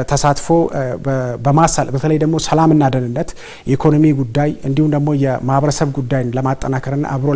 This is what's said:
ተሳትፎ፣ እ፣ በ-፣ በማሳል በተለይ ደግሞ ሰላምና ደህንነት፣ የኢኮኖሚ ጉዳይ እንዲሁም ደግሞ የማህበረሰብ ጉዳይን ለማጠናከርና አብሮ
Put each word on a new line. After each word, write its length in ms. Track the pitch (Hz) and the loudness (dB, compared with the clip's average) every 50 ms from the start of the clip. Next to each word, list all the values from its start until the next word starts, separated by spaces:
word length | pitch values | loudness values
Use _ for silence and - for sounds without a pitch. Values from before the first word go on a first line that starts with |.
| 131 | -2
ተሳትፎ፣ 420 | - 143 139 - 147 143 - - - 165 170 165 - | 0 0 2 2 2 2 2 0 2 2 2 2 0
እ፣ 140 | - 143 135 127 120 - | -2 -4 -4 -4 -6 -6
በ-፣ 140 | 139 139 135 131 127 123 120 117 | -4 -4 -4 -2 -2 -4 -4 -2
በማሳል 500 | 117 143 139 160 165 160 - - 135 - | 0 2 4 4 4 4 2 0 -2 -2
በተለይ 280 | 127 135 - 156 156 156 | -2 -2 0 0 0 2
ደግሞ 180 | 156 151 165 160 | 2 0 0 0
ሰላምና 420 | - - 151 156 160 160 156 151 147 131 | -2 0 2 2 4 4 4 4 4 2
ደህንነት፣ 400 | 123 131 127 120 120 147 175 - - - - - - - - | 2 0 -2 -2 -4 -6 -6 -6 -8 -14 -16 -18 -18 -10 -4
የኢኮኖሚ 400 | - 135 123 - 156 151 147 156 156 147 | -2 0 2 2 4 4 4 4 4 2
ጉዳይ 340 | 135 135 117 113 143 147 147 - - - | 2 0 -2 0 0 0 0 -2 -4 -4
እንዲሁም 280 | 139 135 139 156 156 | -4 0 0 0 2
ደግሞ 180 | 147 147 143 151 151 139 | 2 0 0 0 0 0
የማህበረሰብ 680 | 135 135 127 123 127 127 135 139 139 147 143 - 160 143 139 | 0 0 -2 -2 -2 0 0 2 2 2 0 0 -2 -2 -2
ጉዳይን 400 | 143 131 120 139 131 127 120 117 | -4 -4 -2 -2 -2 -2 -2 -2
ለማጠናከርና 760 | 131 131 131 135 - - 135 135 131 - 135 135 143 147 - | -2 -2 -2 -2 -2 -2 -4 -4 -4 -4 -4 -4 -4 -4 -4
አብሮ 200 | 139 135 131 143 143 | -4 -2 -2 0 0